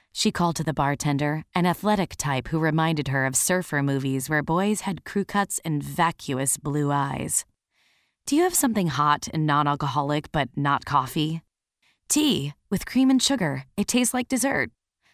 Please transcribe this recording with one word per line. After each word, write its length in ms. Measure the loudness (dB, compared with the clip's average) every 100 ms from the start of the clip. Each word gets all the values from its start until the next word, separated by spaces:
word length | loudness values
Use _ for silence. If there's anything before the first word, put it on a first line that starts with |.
| _
she 180 | -2 -2
called 240 | 2 0
to 80 | 0
the 100 | -2
bartender, 720 | 0 0 0 0 0 0 -2 -4 0
an 100 | 0
athletic 480 | 0 0 0 0
type 340 | -4 -4 -4 -2
who 120 | 0
reminded 480 | 2 2 2 0 0
her 180 | 0 0
of 80 |
surfer 480 | 0 0 0 0 -2
movies 460 | 0 0 -2 -2 -2
where 160 | -2
boys 380 | 0 0 2 0
had 220 | -4 -8
crew 200 | -6 -4
cuts 340 | -2 -2 -2 -4
and 180 | -4 -4
vacuous 760 | -2 0 0 0 -4 -2 -2 -2
blue 360 | -2 -2 0
eyes. 520 | 0 -2 -4 -4 -4 -6 _ _ _ _ _ _ _ -2
"Do 100 | 2
you 80 |
have 100 | 2
something 320 | 2 2 2 0
hot 400 | 2 2 2 0
and 100 | -2
non-alcoholic 880 | 2 2 2 0 -2 -2 0 0 -2
but 260 | -2 -2 -2
not 280 | 0 0
coffee?" 580 | 0 0 0 -2 -2 -4 -10 _ _ _ _ _ -2
"Tea, 460 | 2 2 2 -2 -8 -6
with 160 | -6 -2
cream 240 | 2 4
and 100 | 4
sugar. 440 | 4 0 0 -2 -6 -6
It 120 | 0
tastes 260 | 2 2
like 140 | -2 -2
dessert. 420 | 0 0 0 -2 _ _ _ _